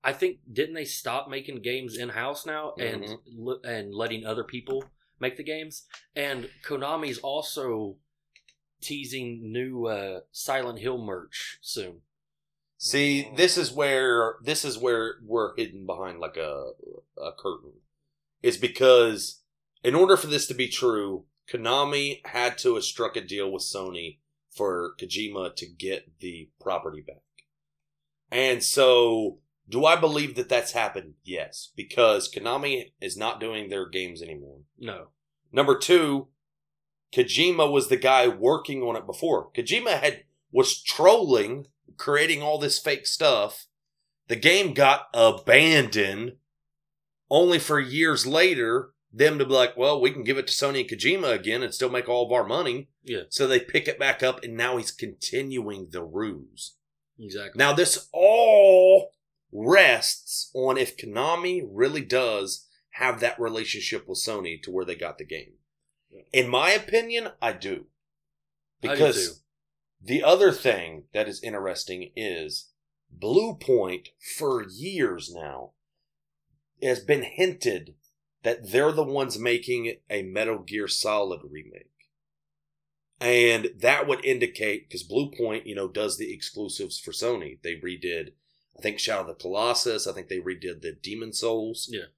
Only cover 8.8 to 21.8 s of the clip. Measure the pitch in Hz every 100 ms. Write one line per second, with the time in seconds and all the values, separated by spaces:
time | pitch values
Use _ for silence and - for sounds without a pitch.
8.8 | - 147 127 131 123 117 113 117 127 127
9.8 | 117 104 98 92 - - - 135 123 117
10.8 | 113 127 107 92 - - - - - -
11.8 | 92 85 _ _ _ _ _ _ _ _
12.8 | - 143 143 143 123 135 180 180 143 127
13.8 | 143 135 131 120 117 - 117 156 147 113
14.8 | 123 117 113 - 107 113 104 - 113 95
15.8 | 95 87 92 85 80 82 78 71 65 -
16.8 | - 50 _ - 78 - 98 - - _
17.8 | _ _ _ _ _ _ 123 117 123 -
18.8 | 131 123 117 104 - - _ _ _ _
19.8 | 123 143 185 190 151 147 - 123 123 -
20.8 | 127 110 101 95 _ _ - 123 113 135